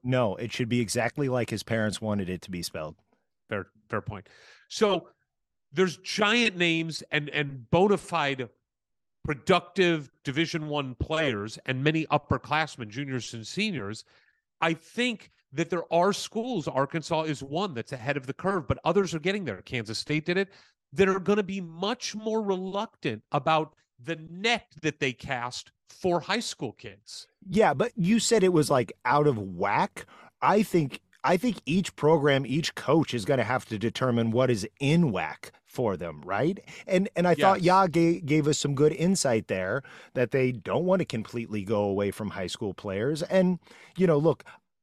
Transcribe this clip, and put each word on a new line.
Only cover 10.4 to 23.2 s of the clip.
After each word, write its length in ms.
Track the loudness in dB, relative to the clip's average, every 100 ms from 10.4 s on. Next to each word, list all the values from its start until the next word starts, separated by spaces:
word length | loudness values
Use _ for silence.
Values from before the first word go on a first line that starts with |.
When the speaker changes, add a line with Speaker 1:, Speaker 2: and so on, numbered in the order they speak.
| -2 -4 -4
Speaker 2:
One 280 | -4 -6 -8
players 640 | -4 -2 0 -2 -6 -8 -6
and 180 | -2
many 220 | 0 0 0
upperclassmen, 840 | -2 0 -4 0 -2 -2 -6 -10
juniors 440 | -8 -6 -6 -6
and 120 | -12 -10
seniors. 600 | -6 -4 -4 -8 -10 -16 _ _ _ _ _
I 120 | -2
think 580 | -2 -6 -4 -4 -4 -12 _ _
that 160 | -6 -2
there 220 | -4 0
are 180 | 2 2
schools, 560 | 0 -6 -6 -4 -4 -2
Arkansas 560 | 0 0 -2 -2 -2
is 180 | -2 -6
one 340 | -6 -4 -4 -6
that's 180 | -10
ahead 240 | -6 -4 -4
of 80 | -6
the 80 |
curve, 340 | -4 -2 -2 -2
but 120 | -2
others 300 | 0 2 0
are 60 | -2
getting 260 | -4 -4 -4
there. 160 | -8
Kansas 380 | -6 -6 -4 -8
State 260 | -4 -2 0
did 100 | -2
it, 140 | -2 -8 _ _ _
that 160 | 2 2
are 120 | 2
gonna 240 | 2 0
be 180 | 0 -8
much 540 | -10 -6 -4 -4 -8 -8
more 260 | -4 -2
reluctant 800 | 0 -2 -2 -6 -6 _ -6 -6